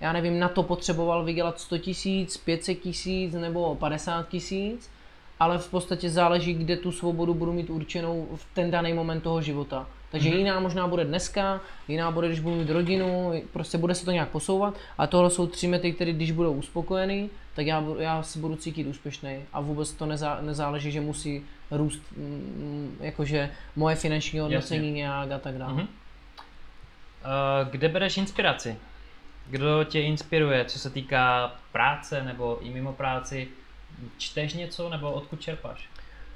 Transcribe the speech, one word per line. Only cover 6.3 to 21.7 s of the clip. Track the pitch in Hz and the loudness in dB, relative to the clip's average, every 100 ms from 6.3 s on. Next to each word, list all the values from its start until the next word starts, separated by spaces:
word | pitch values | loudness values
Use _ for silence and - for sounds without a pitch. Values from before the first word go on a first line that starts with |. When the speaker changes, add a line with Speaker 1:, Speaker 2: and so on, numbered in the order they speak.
| 175 165 | 6 4
Speaker 1:
kde | 165 160 175 | 2 2 0
tu | 180 | 0
svobodu | - 175 165 170 | -2 0 2 2
budu | 165 170 | 2 2
mít | 175 160 | 0 -2
určenou | 160 147 180 165 170 156 156 | -4 -4 -2 -2 -2 -4 -8
v | - | -4
ten | - 175 | 0 2
daný | 170 165 | 4 2
moment | 165 165 160 | 2 0 0
toho | 165 165 | 2 2
života. | 151 143 139 131 131 - - | 2 -2 -2 -4 -6 -12 -4
Takže | 156 156 | 2 4
Speaker 2:
Mhm. | 175 | 6
Speaker 1:
jiná | 196 185 | 4 4
možná | 185 175 180 | 2 2 2
bude | 175 | 2
dneska, | 151 170 - - 196 190 - - - | 2 0 0 0 0 0 -4 -12 -4
jiná | 156 165 | 0 0
bude, | 165 170 | 2 2
když | 165 | 2
budu | 156 170 | 0 0
mít | 156 | 2
rodinu, | 160 175 190 185 180 180 165 - | 4 4 4 2 2 0 -2 -4
prostě | - 160 170 | -6 -2 0
bude | 175 | 2
se | 175 | 2
to | 175 | 2
nějak | 175 147 | 2 2
posouvat. | 156 - 190 202 202 - - | -2 2 2 2 -2 -6 -2
A | 151 | 4
tohle | 180 180 | 8 8
jsou | 175 175 | 6 0
tři | - 175 | 0 2
metry, | 175 175 | 2 2
které | 170 170 | 0 0
když | 160 160 | 2 2
budou | 160 170 | 2 2
uspokojený, | 139 - 170 160 190 190 196 208 - - | 2 -2 -4 0 0 2 0 -2 -8 -10
tak | - 151 | -2 2
já | 156 | 2
bu-, | 151 139 | 2 0
já | 160 160 | 0 0
se | 156 156 | -2 -4
budu | 160 156 | -4 -4
cítit | 165 156 139 | -4 -4 -4
úspěšný. | 143 147 139 139 135 143 | -6 -8 -8 -8 -8 -8
A | 143 | -6
vůbec | 147 147 151 | -2 -2 -4
to | - 151 | -4 -4
nezá-, | 147 151 147 | -2 -2 -2
nezáleží, | 151 147 147 147 147 | -2 -2 -2 -2 -2
že | 147 | -2
musí | 147 147 151 143 143 - - | -2 -4 -4 -6 -8 -14 -4